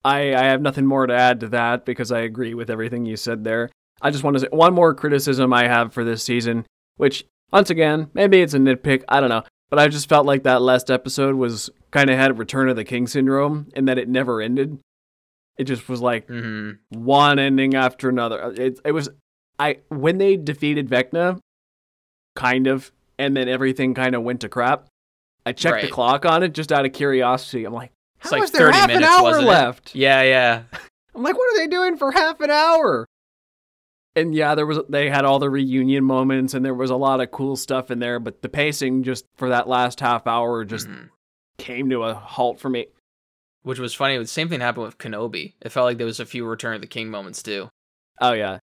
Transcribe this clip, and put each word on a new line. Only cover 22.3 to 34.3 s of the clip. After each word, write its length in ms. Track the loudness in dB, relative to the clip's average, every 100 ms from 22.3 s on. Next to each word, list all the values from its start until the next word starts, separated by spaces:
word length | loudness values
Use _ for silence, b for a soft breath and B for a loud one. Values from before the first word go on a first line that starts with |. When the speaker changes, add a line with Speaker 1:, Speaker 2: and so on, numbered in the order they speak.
| 0
Speaker 1:
kind 300 | 2 2 2
of, 260 | 0 -4 _ _ -6
and 160 | -2
then 140 | 0 -2
everything 460 | 0 0 0 -2
kinda 260 | 0 -2 -2
went 220 | -4 -6
to 80 | -6
crap, 360 | -2 0 0 _ _ _ _ _ _ -10
I 60 |
checked 240 | -2 -2 0
the 40 | -4
Speaker 2:
Right. 40 |
Speaker 1:
clock 340 | 0 0 2 2
on 160 | 2
it 100 | 0
just 180 | -4 -2
out 140 | 0
of 80 | 0
curiosity. 720 | -2 0 2 2 0 -4 -10
I'm 80 | -8
like, 200 | -12 -14 _ _ _
Speaker 2:
It's 100 | -4
Speaker 1:
"How 60 | -2
Speaker 2:
like 80 |
Speaker 1:
is 60 | 0
there 160 | 4 6
Speaker 2:
thirty 100 | 6
Speaker 1:
half 140 | 4
an 40 | 4
Speaker 2:
minutes, 160 | 6
Speaker 1:
hour 100 | 6
Speaker 2:
wasn't 220 | 6 4
it? 40 | 4
Speaker 1:
left?" 460 | 4 2 -4 -14
Speaker 2:
Yeah, 280 | 0 4 6
yeah. 400 | 6 6 4 2 -6
Speaker 1:
<laughs> 420 | -20 -20 _ _
I'm 80 | -6
like, 160 | -4 0
"What 160 | 0
are 20 | 0
they 100 | 0
doing 280 | -2 -2 -2
for 160 | 0
half 280 | 2 0 -2
an 100 | 0
hour?" 560 | 2 4 4 2 -2 -6 _ _ _ _ _ _ _ _ _ _
And 200 | -2 0